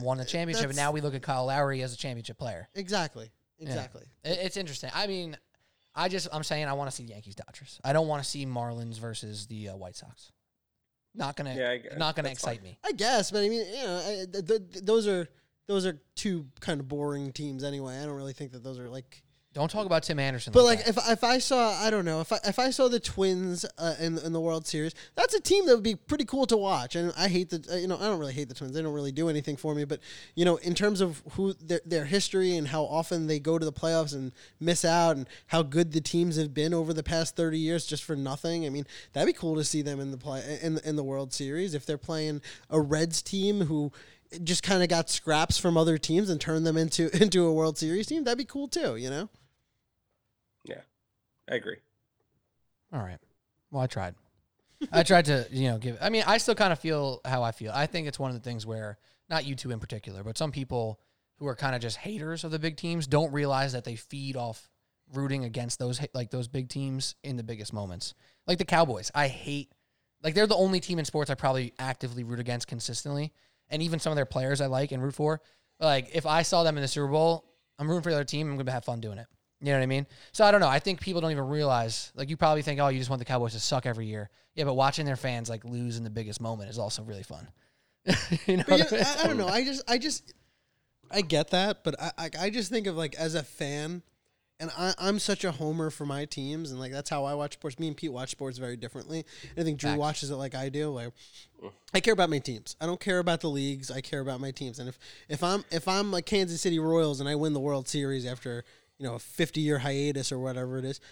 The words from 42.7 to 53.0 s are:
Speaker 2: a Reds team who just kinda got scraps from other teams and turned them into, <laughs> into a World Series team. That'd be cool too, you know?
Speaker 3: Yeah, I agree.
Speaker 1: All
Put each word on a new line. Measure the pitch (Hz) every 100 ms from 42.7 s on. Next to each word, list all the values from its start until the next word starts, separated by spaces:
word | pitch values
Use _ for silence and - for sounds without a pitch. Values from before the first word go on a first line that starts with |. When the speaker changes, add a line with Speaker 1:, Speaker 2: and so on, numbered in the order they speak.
Speaker 2:
a | 156
Reds | 143 156 165 160
team | - 196 196 208
who | 156 151 147 - - - _ 170
just | 165 180
kinda | 180 190 175
got | 165 -
scraps | - 160 151 170 -
from | 180 165
other | 165 156
teams | - 170 202
and | 156
turned | - 160 160
them | 160
into, | 160 - 160 185
<laughs> |
into | 208 180 170
a |
World | 156 160 151
Series | 156 185 214
team. | 320
That'd | 240 240
be | 262
cool | 277 285
too, | 349 240 113
you | 127
know? | 143 208 _ _ _ _ _ _ _ _ _ _ _ _ _ -
Speaker 3:
Yeah, | - - _ _ _ _ _ -
I | 123
agree. | - - _ _ _ _ _ _ _ _ _ _ _
Speaker 1:
All | 147